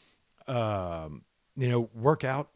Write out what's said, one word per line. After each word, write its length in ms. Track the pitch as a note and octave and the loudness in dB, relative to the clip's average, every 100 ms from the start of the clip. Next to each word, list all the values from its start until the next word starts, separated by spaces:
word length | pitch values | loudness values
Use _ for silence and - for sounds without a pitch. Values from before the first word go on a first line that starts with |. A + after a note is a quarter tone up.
| - _ _ _ - | -20 _ _ _ -6
um, 720 | B2 A2 G2+ F2+ E2 D#2+ C#2+ - _ _ - | -2 0 0 -2 -6 -8 -12 -18 _ _ -4
you 120 | B2 | 0
know, 200 | A#2+ A2+ | 2 0
work 300 | A2+ B2+ D#3 | 0 4 4
out 240 | C3 C3+ C#3+ | 2 -2 -4